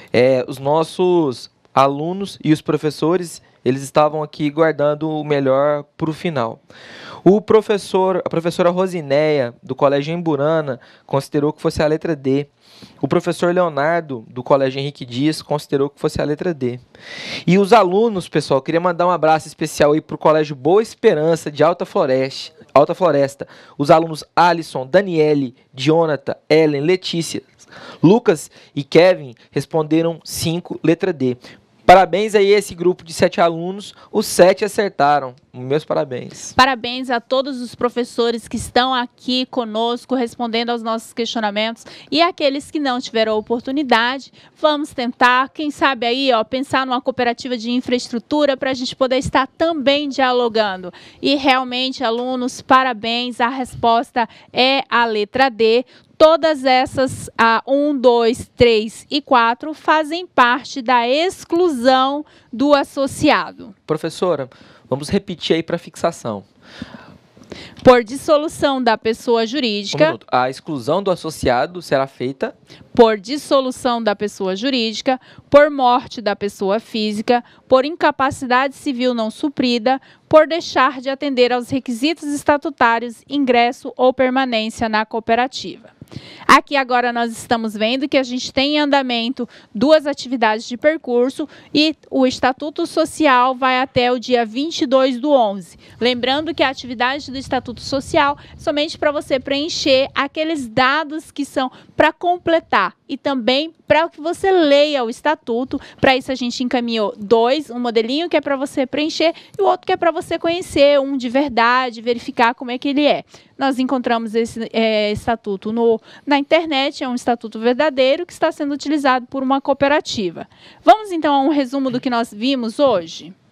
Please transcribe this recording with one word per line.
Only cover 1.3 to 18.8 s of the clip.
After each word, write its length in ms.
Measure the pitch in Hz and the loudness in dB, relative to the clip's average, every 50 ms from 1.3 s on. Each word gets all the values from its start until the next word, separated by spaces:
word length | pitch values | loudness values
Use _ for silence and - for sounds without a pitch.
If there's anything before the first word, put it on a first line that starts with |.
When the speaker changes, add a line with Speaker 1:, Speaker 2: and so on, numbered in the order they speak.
| 123 - - - _ _ _ _ - | -2 -6 -10 -20 _ _ _ _ 0
Speaker 1:
alunos 640 | 135 135 139 143 139 151 165 180 196 202 185 - - - | 2 2 2 2 -2 -6 -6 -6 -6 -8 -10 -10 -6 -2
e 120 | 151 156 | 0 0
os 80 | 151 - | 0 0
professores, 800 | - 151 147 - 156 143 - - 156 175 185 180 160 - - - _ _ _ - | -2 -4 -2 -2 -4 -4 -2 0 0 0 0 -2 -6 -12 -18 -20 _ _ _ -2
eles 200 | 120 127 139 139 | -2 -2 -2 -4
estavam 400 | 131 - 156 151 151 147 156 151 | -2 2 2 2 2 2 -2 -6
aqui 260 | 151 - - 156 147 | -8 -6 -6 -4 -4
guardando 640 | 143 151 160 160 151 143 143 147 151 147 156 160 | 0 0 2 2 2 0 0 0 0 -2 -4 -6
o 120 | 156 151 147 | -6 -6 -4
melhor 640 | 151 147 143 139 135 131 135 143 147 147 147 143 _ _ | -2 -2 0 2 2 2 2 2 0 0 -2 -6 _ _
pro 180 | - 165 160 156 | -6 -6 -6 -4
final. 460 | - - 180 160 135 117 113 113 - _ _ - - - - - - - - - - - | -4 -6 -6 -4 -4 -4 -4 -6 -10 _ _ -20 -20 -20 -20 -20 -20 -20 -18 -14 0 4
O 160 | 165 196 214 | 4 4 4
professor, 840 | 208 - 214 220 208 - 214 196 - - - 190 185 190 185 180 - | 4 4 4 4 4 2 -2 -2 -2 -2 0 0 2 2 0 -2 -2
a 60 | - | -4
professora 400 | - 165 160 175 160 - 180 175 | -4 -4 -2 -2 0 2 2 2
Rosinéia, 840 | 175 180 190 190 175 180 156 139 135 143 156 156 151 143 127 120 117 _ - | 2 2 0 -2 -2 -6 -4 0 0 2 2 2 2 0 -2 -2 -6 _ -12
do 120 | - 131 | -10 -2
Colégio 400 | - 147 139 139 143 143 147 165 | 2 2 2 2 2 0 -2 -4
Emburana, 680 | 175 175 165 151 131 139 151 165 160 151 143 123 113 - - - _ _ | -4 -4 -2 -2 0 0 0 0 0 -2 -4 -6 -10 -12 -18 -20 _ _
considerou 480 | - - 139 135 - - 151 143 151 151 | -4 -4 -4 -4 -2 -2 0 0 0 -2
que 80 | - | -2
fosse 220 | - 165 156 - 160 | -4 -4 -2 0 0
a 40 | |
letra 300 | 151 156 160 - 170 165 | 0 0 -2 -2 -4 -6
D. 320 | 143 135 135 131 143 147 - _ _ _ _ - - - - - _ | -4 -2 -2 -2 -2 -2 -6 _ _ _ _ -20 -20 -20 -20 -10 _
O 80 | - | -4
professor 480 | 135 - 175 - 175 165 - - 175 175 | 0 0 0 0 -2 -2 0 0 0 2
Leonardo, 680 | 180 180 170 151 160 151 156 170 170 165 147 135 117 110 | 2 0 0 0 0 0 0 0 -2 -2 -6 -8 -12 -12
do 160 | - 120 123 123 | -12 -14 -8 0
Colégio 380 | - 147 135 135 135 131 139 | 4 4 4 4 2 -2 -2
Henrique 240 | 139 143 143 - 135 | -6 -8 -8 -10 -14
Dias, 380 | 120 120 120 139 151 156 - - | -10 -4 -2 0 0 -2 -2 -4
considerou 480 | - 143 147 - - - 139 139 143 | -4 -4 -6 -4 -2 -2 0 0 -2
que 100 | - - | -2 -4
fosse 180 | - 156 - - | -4 -4 -2 -2
a 60 | 151 | -4
letra 300 | 143 151 147 - 185 170 | -4 -4 -4 -4 -6 -4
D. 260 | 139 131 120 120 127 - _ _ - - - - - - - - - - | -4 -4 -6 -6 -8 -12 _ _ -20 -20 -18 -16 -16 -14 -12 -12 -6 0
E 120 | - 175 196 | 2 4 4
os 160 | 202 180 214 | 4 6 6
alunos, 520 | 226 196 180 180 202 226 240 214 185 165 | 6 6 4 2 2 2 0 0 -4 -6
pessoal, 360 | - - 160 143 - 151 135 - | -4 -4 -4 0 0 0 0 0
queria 180 | - 160 165 | 0 -2 0